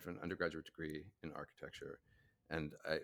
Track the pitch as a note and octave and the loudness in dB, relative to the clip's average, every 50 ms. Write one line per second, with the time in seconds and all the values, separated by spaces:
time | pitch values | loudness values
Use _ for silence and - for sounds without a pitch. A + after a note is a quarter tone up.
0 | - F2 F2 - - E2+ F#2 - F2 E2+ D#2+ D#2+ D2+ - - - E2 D#2 D2+ D2+ | 2 -2 -4 0 0 0 2 4 4 4 4 0 -6 -6 -6 -4 -2 -2 -2 -2
1 | D#2 G2+ - _ - D#2+ D2 - D2 - - - - - - - - D2 - - | -4 -6 -10 _ -8 -6 -4 -4 -6 -6 -8 -8 -8 -8 -8 -6 -6 -6 -8 -8
2 | _ - - - - - _ _ _ - D#2 D#2+ D2+ D2+ D2 - - E2 D#2+ D2+ | _ -20 -20 -20 -20 -20 _ _ _ 0 2 2 2 2 -2 -2 2 4 4 4